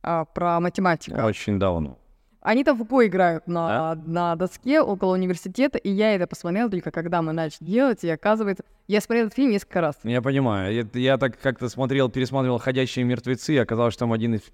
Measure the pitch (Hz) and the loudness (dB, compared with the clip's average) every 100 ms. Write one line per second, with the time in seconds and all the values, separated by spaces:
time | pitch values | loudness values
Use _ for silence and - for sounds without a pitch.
0 | - 165 156 - 175 170 175 190 185 160 | -2 -4 -4 -2 0 2 0 0 0 0
1 | - - 110 104 - 98 95 85 73 64 | -2 -2 0 -2 -2 0 2 0 -4 -8
2 | _ _ _ _ - 226 285 247 220 262 | _ _ _ _ 0 2 2 0 0 2
3 | 220 185 175 165 - 170 165 110 160 160 | 4 4 2 0 -4 -2 0 0 -2 -6
4 | 151 165 175 165 180 - 247 311 - 190 | -4 -2 -2 -2 -4 -6 0 2 2 0
5 | 190 185 185 175 196 185 277 - - 196 | 0 0 0 -4 -6 0 0 0 -2 2
6 | 214 196 175 - 175 190 240 185 160 170 | 2 2 -2 -6 -4 -2 0 -2 -4 -6
7 | 170 175 160 160 160 - 156 220 277 214 | -2 -2 -2 -2 -6 -8 -2 2 2 0
8 | 170 160 208 220 208 185 - _ - 208 | -2 -2 0 0 0 -4 -10 _ 0 0
9 | - 233 226 - 269 202 - 185 160 139 | 2 0 0 2 2 2 0 -2 -2 -2
10 | 110 123 127 139 131 101 95 113 110 123 | -2 0 0 2 2 0 0 -2 -2 0
11 | 127 135 135 - 135 123 123 120 131 139 | 2 2 0 -2 -4 -2 -6 -4 0 2
12 | 127 131 127 135 127 120 120 127 131 - | 2 0 -2 0 0 0 0 -2 -2 0
13 | 123 123 123 127 - 147 110 113 120 - | 0 -2 -2 -4 0 2 2 0 0 0
14 | 120 113 117 110 - | -2 0 0 -2 -6